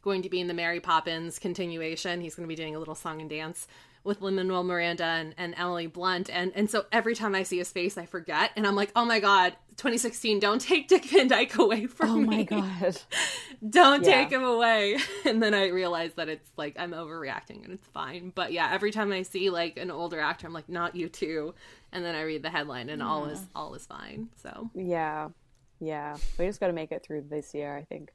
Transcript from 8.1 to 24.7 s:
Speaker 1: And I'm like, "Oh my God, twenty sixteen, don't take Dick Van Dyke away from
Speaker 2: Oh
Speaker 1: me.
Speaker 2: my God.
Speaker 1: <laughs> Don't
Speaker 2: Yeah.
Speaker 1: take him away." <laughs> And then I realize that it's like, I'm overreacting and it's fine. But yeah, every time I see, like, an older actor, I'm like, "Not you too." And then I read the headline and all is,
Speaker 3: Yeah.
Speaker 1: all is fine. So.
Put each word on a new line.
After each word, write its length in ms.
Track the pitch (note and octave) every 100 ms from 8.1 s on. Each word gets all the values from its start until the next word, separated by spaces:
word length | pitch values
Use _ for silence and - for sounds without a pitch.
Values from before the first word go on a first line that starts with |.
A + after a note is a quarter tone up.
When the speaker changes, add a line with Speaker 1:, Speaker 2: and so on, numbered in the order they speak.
| F#3 E3 D#3 G#3+ -
Speaker 1:
And 80 |
I'm 120 | G#3 G3+
like, 160 | G3+
"Oh 100 | A#3
my 140 | A#3 A3+
God, 360 | G3 G3 F3+ - _ -
twenty 220 | C4+ A#3
sixteen, 400 | A#3+ - A#3 G#3
don't 220 | G3+ G#3+
take 260 | - F4+ -
Dick 160 | F#4 C4+
Van 200 | E4 B3+
Dyke 320 | A3+ C4 -
away 280 | G#3+ A3 A#3+
from 240 | - A3
Speaker 2:
Oh 60 | A3+
Speaker 1:
me. 100 | A3 G#3+
Speaker 2:
my 40 |
God. 520 | G#3 G#3 F#3+ F3+ F#3 - - - -
Speaker 1:
<laughs> 360 | - - C4+ G#3+
Don't 360 | C#4 C#4+ C#4+
Speaker 2:
Yeah. 80 | G4+ C4
Speaker 1:
take 80 | C#4+
him 140 | C4+
away." 540 | B3+ A#3 A#3 A3 G3+ B3+ -
<laughs> 120 | G4+ D#4
And 160 | A3+
then 100 | G#3+
I 140 | G#3 G3
realize 460 | F3+ F3+ E3+ E3
that 140 | E3 D#3
it's 200 | D#3 - -
like, 200 | D3+ C#3+
I'm 140 | F3
overreacting 720 | E3 E3 E3 C3+ G#2 - G#3
and 80 | -
it's 140 | F#3 _
fine. 420 | - D3 F3 F3+
But 180 | F#3+ F3
yeah, 180 | E3 D#3
every 200 | F#3 G#3
time 200 | G#3 G3+
I 100 | F#3+
see, 280 | F#3 F#3+ F#3+
like, 260 | F3 E3+ -
an 140 | F3+
older 300 | D#3 E3+ D#3+
actor, 260 | D3+ E3+ E3+
I'm 60 |
like, 140 | E3 D3+
"Not 260 | F3 E3+
you 140 | F3 E3+
too." 460 | - D#3 D#3+ D3+ - - - -
And 120 | F3+
then 100 | F3
I 80 | D#3+
read 220 | D#3 D#3
the 60 | D#3
headline 380 | E3+ D3 B2+ A#2+
and 140 | D3+
all 240 | - D#3 D3
is, 140 | D3+
Speaker 3:
Yeah. 60 | - -
Speaker 1:
all 180 | D3+
is 100 | -
fine. 440 | - - - - A3+ -
So. 340 | - - A3+